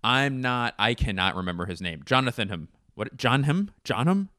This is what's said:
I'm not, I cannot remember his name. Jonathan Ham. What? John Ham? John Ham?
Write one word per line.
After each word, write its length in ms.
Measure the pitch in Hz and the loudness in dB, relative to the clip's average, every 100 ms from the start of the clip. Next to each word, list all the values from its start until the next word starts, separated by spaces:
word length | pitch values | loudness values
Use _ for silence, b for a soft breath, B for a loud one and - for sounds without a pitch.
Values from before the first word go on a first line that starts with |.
I'm 380 | 113 127 139 131 | 2 2 2 0
not, 320 | 127 123 120 - | -2 0 -2 0
I 160 | 107 | 0
cannot 440 | 120 117 98 92 92 | 2 0 2 0 0
remember 280 | 90 87 87 | -4 -4 -6
his 160 | 85 | -4
name. 200 | 90 80 - | -6 -8 0
Jonathan 440 | 131 131 117 101 | 2 2 -2 -6
Ham. 180 | 90 76 _ _ - | -6 -10 _ _ -10
What? 200 | 104 - | -10 -2
John 280 | 123 131 | 2 4
Ham? 280 | 143 165 202 - - | 4 2 -2 -8 -6
John 220 | 95 143 | 0 2
Ham? 200 | 196 196 | 2 -2